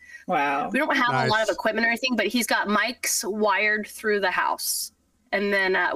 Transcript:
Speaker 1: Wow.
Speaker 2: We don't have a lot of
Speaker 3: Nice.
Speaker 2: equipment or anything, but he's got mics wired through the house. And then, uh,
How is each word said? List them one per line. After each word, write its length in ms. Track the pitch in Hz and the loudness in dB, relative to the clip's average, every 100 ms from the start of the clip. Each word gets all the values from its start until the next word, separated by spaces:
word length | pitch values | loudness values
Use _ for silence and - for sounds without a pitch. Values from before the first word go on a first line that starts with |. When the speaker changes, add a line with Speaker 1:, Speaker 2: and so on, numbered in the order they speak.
| - - - | -20 -16 -4
Speaker 1:
Wow. 420 | 180 143 139 185 | 0 0 0 -2
Speaker 2:
We 60 | 254 | -2
don't 160 | 311 - | 0 2
have 120 | - | 2
a 180 | - - | 2 2
lot 140 | 214 | 2
of 60 | 214 | 0
Speaker 3:
Nice. 20 | |
Speaker 2:
equipment 360 | 170 220 220 233 | 0 -2 0 0
or 40 | |
anything, 260 | 233 262 226 | 0 -2 0
but 100 | 202 | 0
he's 200 | 247 220 | 0 0
got 220 | 226 180 | 0 2
mics 560 | 208 220 247 - - | 0 0 -4 -4 -2
wired 600 | 208 214 208 190 214 214 208 | -2 0 2 4 2 0 -4
through 340 | - 220 208 | -6 -2 0
the 100 | 185 | 2
house. 600 | 180 71 - - - - - _ _ _ | 0 0 -2 -4 -4 -6 -12 _ _ _
And 200 | 196 202 | -2 0
then, 220 | 196 190 190 | 2 2 2
uh, 140 | 180 | 0